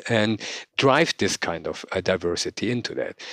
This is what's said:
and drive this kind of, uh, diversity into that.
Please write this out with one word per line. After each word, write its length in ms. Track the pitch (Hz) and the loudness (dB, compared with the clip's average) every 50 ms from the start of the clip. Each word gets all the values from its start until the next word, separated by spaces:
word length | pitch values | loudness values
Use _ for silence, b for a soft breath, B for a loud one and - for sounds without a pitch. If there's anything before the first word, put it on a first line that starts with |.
| - - | -4 0
and 320 | 117 110 107 113 110 104 B B B B B B _ | 2 2 2 2 0 -2 B B B B B B _
drive 360 | - 135 139 131 151 165 - - - | 2 4 6 6 6 4 2 2 0
this 180 | 101 92 - | 0 0 0
kind 300 | - - - 85 82 80 | -2 -2 -4 -4 -4 -4
of, 180 | 78 - - - - | -6 -8 -8 -8 -4
uh, 100 | - 95 | -4 0
diversity 720 | 92 - 95 90 90 85 85 - - - - - - 107 | 2 2 0 2 0 -2 -2 -2 -4 -6 -4 -4 -2 -2
into 240 | 123 120 - - - | -2 -2 -4 -4 -4
that. 240 | 65 64 - - B B B | -4 -6 -6 -8 B B B